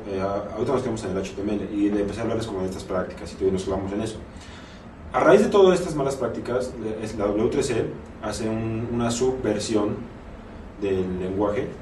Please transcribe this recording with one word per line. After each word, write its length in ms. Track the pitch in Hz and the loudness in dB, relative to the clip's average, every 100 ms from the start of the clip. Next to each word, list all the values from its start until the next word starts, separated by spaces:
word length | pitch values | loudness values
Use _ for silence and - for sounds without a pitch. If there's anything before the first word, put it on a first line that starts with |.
| 104 | -6
eh, 100 | 95 | -4
a-, 340 | 98 101 - | -2 -2 -4
ahorita 180 | 107 120 | -2 0
nos 100 | 123 | 0
quedamos 220 | 117 110 | 0 -4
en 60 | 98 | -2
el 60 | 95 | -4
H 140 | 95 | -4
T 60 | 101 | -4
M 100 | 104 | -2
L 140 | 101 95 | -2 -2
y 180 | 101 104 | 0 2
le 100 | 104 | 2
empecé 200 | 98 110 | 0 -2
a 20 | |
hablarles 240 | 113 113 107 | -2 -2 -2
como 140 | 95 | -4
de 60 | 92 | -4
estas 180 | - | -4
prácticas 460 | - 92 90 87 87 | -4 -2 -2 -6 -12
y 20 | |
todavía 180 | - 95 | 0 2
nos 100 | 92 | 2
clavamos 280 | 98 95 98 | 0 -2 -2
en 80 | 104 | -2
eso. 140 | 110 - - - - - - - - - - | -4 -6 -12 -16 -16 -16 -18 -18 -18 -16 -4
A 80 | 131 | 4
raíz 220 | 143 196 | 8 8
de 60 | - | 8
todas 300 | 202 185 175 | 8 8 8
estas 160 | 160 | 2
malas 220 | 151 139 131 | 0 -2 0
prácticas, 560 | 120 117 - 127 123 117 | -2 -4 -2 -2 -2 -4
le-, 220 | 107 107 | -6 -4
es 120 | 107 107 | -6 -2
la 100 | 101 | 0
W 220 | 104 120 | 4 4
tres 160 | 139 - | 2 2
C 200 | 113 - - - - | 0 0 -6 -12 -8
hace 260 | - - 110 | -6 -4 -2
un, 400 | 110 113 110 117 | -2 -2 -2 -2
una 180 | 117 117 | 0 0
subversión 840 | 120 127 - 107 104 - 107 104 - - - - - - - - - | 2 2 2 0 0 2 2 2 -2 -8 -14 -16 -16 -16 -16 -16 -4
del 400 | 101 95 90 90 | 0 2 0 -2
lenguaje, 480 | 92 95 104 - - - | -2 0 0 0 -4 -8